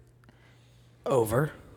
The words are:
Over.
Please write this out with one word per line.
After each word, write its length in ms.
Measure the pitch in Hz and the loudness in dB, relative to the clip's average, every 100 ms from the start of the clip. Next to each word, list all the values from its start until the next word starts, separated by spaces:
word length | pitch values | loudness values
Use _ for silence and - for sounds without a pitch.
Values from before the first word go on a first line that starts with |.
| - _ - - - - - - - _ - | -20 _ -20 -20 -20 -20 -20 -20 -20 _ 0
Over. 460 | 131 110 117 156 - - | 0 2 0 -2 -6 -20